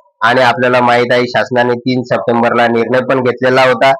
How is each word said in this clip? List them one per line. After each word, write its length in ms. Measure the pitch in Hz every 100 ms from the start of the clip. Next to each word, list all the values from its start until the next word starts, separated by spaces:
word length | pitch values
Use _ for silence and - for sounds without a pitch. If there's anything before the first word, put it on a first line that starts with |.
| _ -
आणि 200 | 113 127
आपल्याला 400 | 123 120 123 127
माहित 240 | 120 120 120
आहे, 120 | 123 123
शासनाने 460 | 113 107 123 123
तीन 300 | 120 131 127
सप्टेंबरला 640 | 123 113 - 117 117 117 117
निर्णय 320 | 117 113 127
पण 200 | 120 135
घेतलेला 420 | 127 120 127 131
होता. 300 | 131 120 135